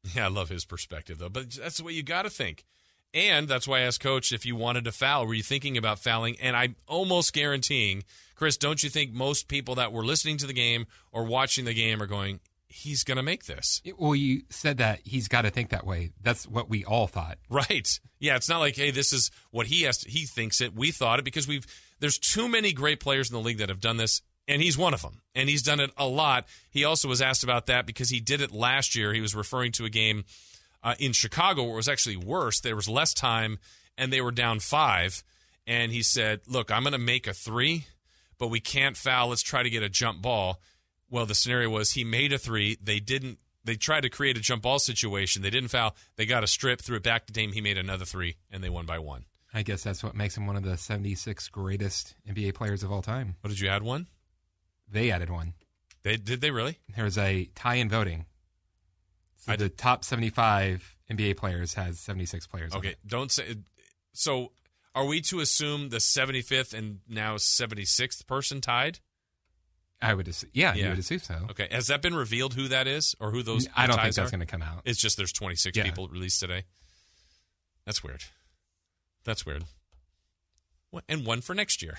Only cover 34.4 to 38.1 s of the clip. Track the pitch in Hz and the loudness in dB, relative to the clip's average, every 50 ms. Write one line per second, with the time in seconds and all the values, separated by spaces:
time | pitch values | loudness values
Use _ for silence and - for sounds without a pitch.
34.4 | 120 117 113 107 - - - 147 156 131 104 90 85 95 92 - - _ _ _ | 2 2 2 2 0 2 4 4 6 6 6 4 2 2 -2 -6 -10 _ _ _
35.4 | _ _ _ _ _ - 117 120 117 113 113 120 110 - - 127 113 107 107 104 | _ _ _ _ _ -2 0 0 0 0 0 0 2 2 4 4 2 2 0 -2
36.4 | _ - 127 131 110 - 107 110 127 143 143 131 120 120 120 127 - 110 95 - | _ -2 -2 -2 0 2 2 2 2 2 0 0 0 0 0 0 0 -4 -8 -8
37.4 | - 113 110 120 123 151 165 165 143 - - _ _ _ | -8 -4 0 2 2 2 2 0 -4 -10 -18 _ _ _